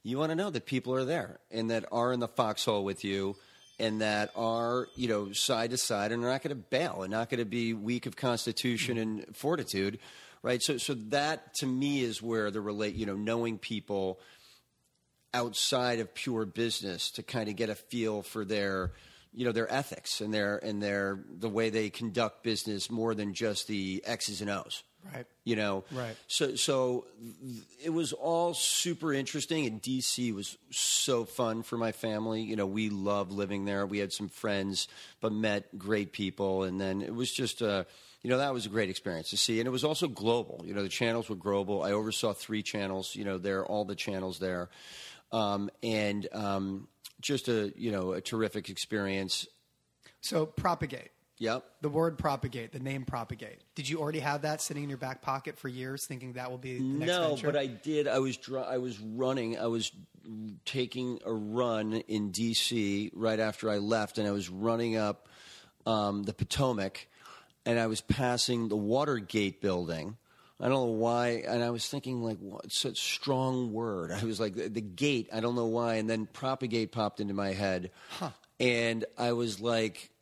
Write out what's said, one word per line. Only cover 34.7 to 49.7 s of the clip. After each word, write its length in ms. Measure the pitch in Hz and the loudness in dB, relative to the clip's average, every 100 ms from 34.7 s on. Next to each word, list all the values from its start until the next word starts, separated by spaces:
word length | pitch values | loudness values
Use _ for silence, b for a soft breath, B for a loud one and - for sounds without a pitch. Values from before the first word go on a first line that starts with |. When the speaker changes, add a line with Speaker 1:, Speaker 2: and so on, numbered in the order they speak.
| 92 - B B B | -2 -4 B B B
Speaker 1:
but 140 | 110 | 0
met 440 | 107 110 104 - - | 2 2 2 -2 -10
great 360 | 98 107 98 | 0 2 0
people, 500 | - 95 - 98 95 | -2 -2 0 0 2
and 160 | 95 92 | 2 0
then 220 | 95 95 | 0 0
it 120 | - | -2
was 200 | 117 127 | -2 -2
just 280 | - 123 - | 0 -2 0
a, 240 | 113 98 90 B B B | 2 2 -2 B B B
you 80 | 120 | 0
know, 80 | 127 | 2
that 160 | 139 | 2
was 120 | 127 | 0
a 40 | 104 | 0
great 200 | 107 98 | 2 2
experience 420 | 95 98 85 80 | 0 -4 -4 -2
to 60 | 101 | 2
see. 220 | - 113 | 2 4
And 80 | 123 | 2
it 40 | |
was 120 | 127 | 2
also 240 | 151 156 165 | 2 2 0
global. 540 | 95 107 117 95 - | 2 2 2 0 -8
You 100 | 82 | -6
know, 100 | 101 | -4
the 60 | 98 | -2
channels 380 | - 117 117 110 | 2 2 2 -2
were 80 | |
global. 460 | 98 92 98 98 98 | -2 2 2 2 2
I 80 | 80 | 2
oversaw 420 | 104 107 107 113 | 2 0 0 0
three 280 | 98 - 110 | 0 -2 -2
channels, 500 | - 104 98 95 92 | -2 -2 -2 -2 -4
you 100 | 101 | -4
know, 140 | 101 95 | -4 -2
there, 260 | 98 95 | 0 0
all 180 | - 104 | 0 0
the 120 | 101 | -2
channels 440 | 98 - 95 95 90 | -2 -4 -2 -4 -2
there. 300 | 95 90 87 B B B B B _ | -2 -2 -4 B B B B B _
Um, 380 | 113 104 101 101 - | 0 2 0 -2 -4
and, 480 | 113 110 104 104 95 | 0 2 2 0 -4
um, 560 | 107 101 98 98 98 - _ - - | -4 0 0 0 -4 -8 _ -20 -8
just 280 | - 135 - | -2 0 2
a, 260 | 113 104 - | 2 0 -2
you 140 | 113 | -2
know, 220 | 101 92 | 0 0
a 80 | 90 | -2
terrific 480 | - 113 107 107 92 | -2 0 0 -2 -6
experience. 800 | 95 - 107 98 98 95 - - _ _ | -8 -2 0 0 0 0 -2 -4 _ _